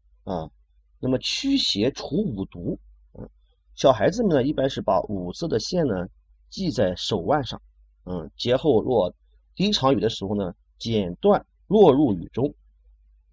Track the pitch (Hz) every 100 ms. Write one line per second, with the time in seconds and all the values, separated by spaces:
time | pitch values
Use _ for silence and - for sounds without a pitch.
0 | _ _ - 90 78 _ _ _ _ -
1 | 127 127 - - 269 277 - 98 110 -
2 | - 156 214 101 95 90 92 - - -
3 | _ - - _ _ _ _ - 143 117
4 | 107 190 220 147 131 147 135 127 104 95
5 | - 101 90 - 165 127 - 175 151 92
6 | 92 _ _ _ _ - 185 120 95 90
7 | - 104 87 143 120 - _ _ _ _
8 | - 90 76 - 113 131 160 113 104 120
9 | 90 - _ _ _ - 107 107 131 127
10 | 110 - 98 104 92 - _ - 117 110
11 | 92 90 202 190 - _ - 208 185 131
12 | 147 92 90 - 143 - _ _ _ _
13 | _ _ _